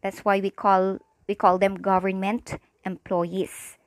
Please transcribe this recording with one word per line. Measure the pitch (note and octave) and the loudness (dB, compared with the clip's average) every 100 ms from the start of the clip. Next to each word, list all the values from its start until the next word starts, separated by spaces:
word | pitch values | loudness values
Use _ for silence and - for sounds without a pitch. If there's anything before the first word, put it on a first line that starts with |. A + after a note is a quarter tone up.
That's | G3 - | -8 -2
why | - G3 | 0 2
we | G3 | 0
call, | - G#3 F#3+ F#3+ F#3+ - _ - | -2 4 4 4 -2 -10 _ -8
we | G3+ | 2
call | G3 F#3 | 4 4
them | G3 F#3+ | 2 0
government | F#3+ F#3 F#3+ F#3+ F#3+ A#3 - - - _ - | 0 0 0 -2 -2 -4 -6 -12 -12 _ -10
employees. | F3+ - F3+ E3+ F#3 F#3 - - - | -10 -4 -4 -2 -4 -6 -10 -18 -20